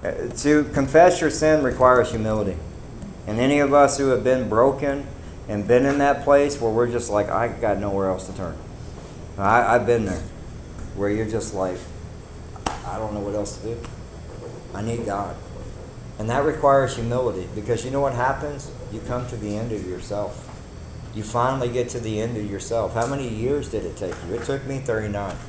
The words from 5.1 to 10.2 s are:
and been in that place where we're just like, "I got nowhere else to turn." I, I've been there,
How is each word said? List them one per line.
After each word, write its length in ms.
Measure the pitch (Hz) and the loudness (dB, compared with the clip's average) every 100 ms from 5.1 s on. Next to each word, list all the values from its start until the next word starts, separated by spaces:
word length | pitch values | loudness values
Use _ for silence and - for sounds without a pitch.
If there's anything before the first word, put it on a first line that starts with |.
| - - - - | -12 -14 -14 -6
and 180 | 104 101 | -4 4
been 180 | 123 | 4
in 140 | 139 143 | 6 4
that 240 | 143 139 | 4 2
place 380 | - 143 143 139 | 6 6 6 2
where 100 | 117 | 2
we're 200 | 110 120 | 2 2
just 200 | 120 113 | 2 2
like, 180 | 101 104 | 2 2
"I 200 | 98 117 | 0 -2
got 300 | 101 113 98 | 0 0 0
nowhere 300 | 104 98 95 | 0 0 0
else 200 | 90 - | 0 -4
to 80 | 95 | -6
turn." 200 | 90 78 - - - - - - - - | -8 -8 -12 -14 -14 -14 -14 -14 -12 -2
I, 380 | 98 113 107 | 4 6 6
I've 120 | 120 104 | 4 4
been 180 | 117 | 2
there, 180 | 104 85 | 2 -4